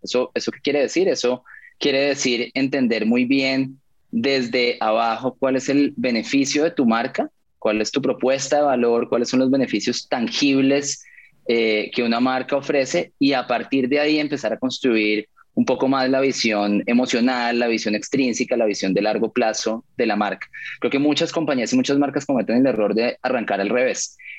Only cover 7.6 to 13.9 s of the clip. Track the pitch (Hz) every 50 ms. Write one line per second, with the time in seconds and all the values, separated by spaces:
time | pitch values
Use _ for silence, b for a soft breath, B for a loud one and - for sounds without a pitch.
7.6 | - 110 107 110 107 - - 139 139 131 123 - - 127 135 135 139 - 151 147
8.6 | 147 143 131 123 120 117 117 117 113 - - 117 120 - 127 127 131 127 135 139
9.6 | 123 110 - 104 - 127 120 - - - 143 127 113 113 - - 143 143 135 135
10.6 | 135 135 139 143 143 - - B B B B B B B B _ _ - 117 117
11.6 | 113 110 107 107 - - - 123 120 117 117 120 123 127 127 131 127 - 143 139
12.6 | 139 - 147 139 131 131 - 175 170 - _ _ 143 139 139 127 123 - 123 113
13.6 | 113 - 135 135 123 123